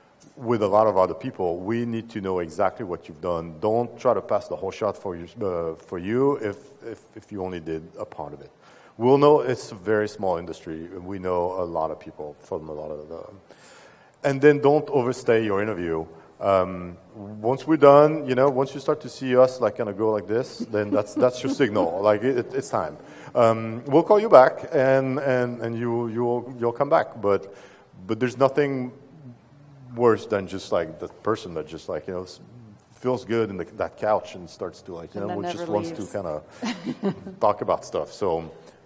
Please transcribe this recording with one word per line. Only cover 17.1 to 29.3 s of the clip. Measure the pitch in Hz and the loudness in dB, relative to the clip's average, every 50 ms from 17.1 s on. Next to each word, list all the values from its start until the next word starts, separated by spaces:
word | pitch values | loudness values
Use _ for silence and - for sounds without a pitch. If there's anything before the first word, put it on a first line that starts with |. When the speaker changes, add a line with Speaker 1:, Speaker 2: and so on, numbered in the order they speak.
| - | -18
Speaker 1:
once | 110 98 104 107 107 107 117 131 131 - | -16 -16 -14 -10 -4 -2 -2 -2 -2 0
we're | 156 160 | 0 4
done, | 151 143 143 139 147 151 156 156 156 139 | 8 10 10 10 10 8 6 4 0 -2
you | 127 127 | 0 2
know, | 127 135 143 | 4 4 4
once | 127 135 139 135 - | 4 2 -2 -2 -4
you | 143 | -6
start | - 165 147 - | -4 -4 -4 -4
to | - 120 | -6 -12
see | - - 131 131 123 | -12 -8 -4 2 6
us, | 127 131 127 127 127 | 6 6 6 4 2
like, | 120 104 - | -2 -2 0
kinda | - 117 104 95 | -2 -6 -6 -4
go | 98 113 110 | -2 0 0
like | 107 104 90 | 0 0 -2
this, | 95 107 120 - - - - | -2 -2 -2 -2 -4 -8 -12
then | - - 110 104 104 104 | -8 -4 -2 -2 0 0
that's, | 98 104 110 - - | 0 0 -2 -2 0
that's | - 127 123 - - - | 2 2 2 2 0 -4
your | 135 | -4
signal. | - - 139 107 104 101 87 82 85 95 | 0 0 0 2 2 2 0 0 0 2
<laughs> | |
Like, | 101 107 107 101 113 | 4 4 4 4 2
it, | 135 131 120 - - 127 | 0 0 0 -2 -4 -6
it's | 135 131 - | -8 -6 -4
time. | - 104 85 76 76 - - - - - - - - | -2 -4 -2 -4 -8 -12 -18 -20 -20 -20 -14 -2 2
Um, | 123 117 113 113 113 113 113 113 120 - | 4 6 6 4 2 -2 -6 -8 -8 -2
we'll | 143 135 165 165 | 2 4 4 6
call | - 214 208 | 6 4 4
you | 214 226 | 6 10
back, | 170 127 131 - - - - - | 10 10 10 10 6 -2 -6 -2
and, | - 143 131 135 135 135 135 131 131 131 | 0 2 4 4 4 4 2 0 -2 -2
and, | 139 139 127 123 123 120 120 117 | 0 0 2 2 0 -2 -4 -6
and | 117 117 117 | -6 -6 -4
you, | 113 120 120 117 120 120 | -4 -2 -2 -2 -2 -4
you'll, | 117 107 117 120 120 120 120 117 131 131 120 | -4 -4 -2 -2 -2 -2 -2 -4 -8 -8 -4
you'll | 120 117 | -4 -2
come | 117 - 143 143 | -2 -2 0 2
back. | 165 160 - - - 120 | 2 2 2 0 -4 -2
But, | 101 101 98 95 - - - - - - - - - _ - 92 92 | 0 2 2 0 -2 -6 -20 -20 -20 -20 -20 -20 -20 _ -20 -12 -8
but | 92 113 110 | -6 -4 -2
there's | 127 120 104 | -2 -2 0
nothing | 120 135 131 135 151 147 139 135 127 127 123 113 - - - - 156 139 123 | 2 0 2 2 0 -2 0 -2 -4 -6 -8 -12 -16 -20 -20 -20 -20 -20 -20